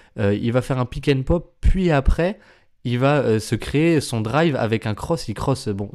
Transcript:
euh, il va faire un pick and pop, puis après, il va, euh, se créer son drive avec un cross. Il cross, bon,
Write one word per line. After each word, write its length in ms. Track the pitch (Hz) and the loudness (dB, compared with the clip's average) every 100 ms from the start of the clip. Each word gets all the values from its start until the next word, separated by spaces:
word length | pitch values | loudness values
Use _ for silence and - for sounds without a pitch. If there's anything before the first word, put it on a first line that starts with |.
| _ - | _ -2
euh, 160 | 101 104 | 0 0
il 160 | 117 | 0
va 100 | 123 | 0
faire 160 | 123 127 | 0 -2
un 80 | 123 | -4
pick 220 | 143 147 | -2 0
and 160 | 135 | 0
pop, 320 | 131 165 - _ | 0 -2 -4 _
puis 280 | - 190 180 | 2 4 2
après, 500 | 143 - - 175 208 - _ _ _ | 2 2 2 0 -4 -14 _ _ _
il 160 | 123 120 | -4 0
va, 220 | 139 147 | 2 2
euh, 180 | 117 110 | 2 0
se 160 | - 110 | 0 -4
créer 440 | - 139 165 156 | -2 0 2 2
son 220 | - 113 | 0 -4
drive 340 | 110 139 170 127 | -2 0 2 0
avec 300 | 110 113 113 | 0 -2 -2
un 80 | |
cross. 340 | 104 - 165 - | -6 -4 -4 -6
Il 60 | |
cross, 360 | 101 - 131 110 | -4 -2 -2 -4
bon, 200 | 98 101 | -6 -6